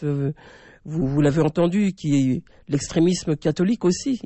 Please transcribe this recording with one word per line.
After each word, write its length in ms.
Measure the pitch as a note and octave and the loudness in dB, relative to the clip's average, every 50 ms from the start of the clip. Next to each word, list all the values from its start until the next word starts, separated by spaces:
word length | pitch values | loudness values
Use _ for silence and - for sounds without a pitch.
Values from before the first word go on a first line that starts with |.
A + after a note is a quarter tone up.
| D#3 | -6
euh, 260 | D3 C#3+ C#3+ C#3 C#3 D3+ - - - - - - - - _ - | -4 -4 -2 -2 -4 -6 -8 -14 -20 -20 -20 -20 -20 -20 _ -14
vous, 200 | D3+ D#3 D#3+ C3+ | -8 -4 -2 -2
vous 160 | C3+ C#3 D3+ | 0 2 2
l'avez 220 | D3 D3 D3 E3 | 2 2 4 2
entendu, 520 | D3+ D3+ - F3 E3+ F3 F3 G#3+ G#3 F#3+ F3+ | 2 2 2 2 0 2 2 0 0 0 -2
qui 200 | - - D3+ C#3+ | -4 -2 0 2
est 280 | C#3 C3+ C3 B2+ - - - - - - - | 2 2 2 0 -2 -6 -10 -18 -20 -6 -4
l'extrémisme 640 | D3 C#3+ - - - E3+ E3 F3+ F3+ - - E3+ D3+ | -4 -4 -4 -2 0 2 2 2 2 0 -2 -4 -4
catholique 500 | - - D#3+ D3+ - F3+ G3 A#3+ - - | -2 -2 -2 0 0 0 0 0 0 0
aussi. 360 | F3 F#3 - - C#4 B3+ - - | 0 0 0 -2 -4 -4 -4 -6